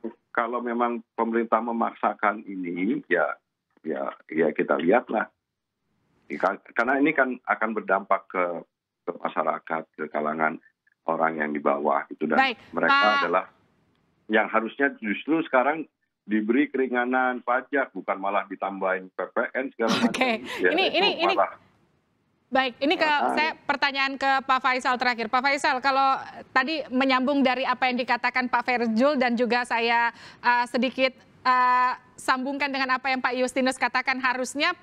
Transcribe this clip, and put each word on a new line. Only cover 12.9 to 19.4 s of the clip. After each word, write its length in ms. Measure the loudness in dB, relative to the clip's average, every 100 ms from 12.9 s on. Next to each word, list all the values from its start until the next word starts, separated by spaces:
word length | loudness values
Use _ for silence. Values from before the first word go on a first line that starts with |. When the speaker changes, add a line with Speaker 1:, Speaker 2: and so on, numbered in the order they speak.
Speaker 2:
Pak. 200 | 4 4 2 2
Speaker 1:
adalah 180 | 0 -2 _ _ _ _ _ _ _ -2
yang 160 | 0 2
harusnya 480 | 0 -2 0 -2 -2
justru 400 | -6 -4 -2 -2 2
sekarang 320 | 2 2 -2 -6 _ _ _
diberi 480 | -2 -2 2 2 2
keringanan 720 | 0 -2 0 0 0 0 -2
pajak, 480 | -2 -2 0 -2 -2
bukan 240 | -4 -6 -4
malah 320 | -2 -2 -2
ditambahin 640 | -4 -6 -2 -2 -2 -6
P 80 | -8 -4
P 80 | -4